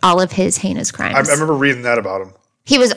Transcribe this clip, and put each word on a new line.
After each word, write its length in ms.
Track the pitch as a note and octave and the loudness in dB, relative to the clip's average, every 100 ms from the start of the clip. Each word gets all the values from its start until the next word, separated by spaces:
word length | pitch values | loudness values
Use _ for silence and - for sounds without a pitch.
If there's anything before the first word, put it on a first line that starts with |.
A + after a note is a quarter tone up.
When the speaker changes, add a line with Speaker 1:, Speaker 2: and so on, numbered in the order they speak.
Speaker 1:
all 180 | F3+ F3 | 2 2
of 120 | F#3 | 2
his 260 | - F#3 - | 0 -2 -2
heinous 320 | F#3+ F3+ - | -4 -6 -8
crimes. 240 | - - C#3 | -6 -2 0
Speaker 2:
I, 160 | C#3 | 0
I 0 | |
remember 220 | D3 D#3 | 0 0
reading 260 | C#3+ C#3 B2 | 2 0 0
that 120 | A#2+ A#2 | -2 -2
about 240 | G2 F#2+ | -2 -6
him. 140 | F#2+ - _ _ | -8 -16 _ _
Speaker 1:
He 120 | - C4+ | 0 2
was 160 | B3 | 2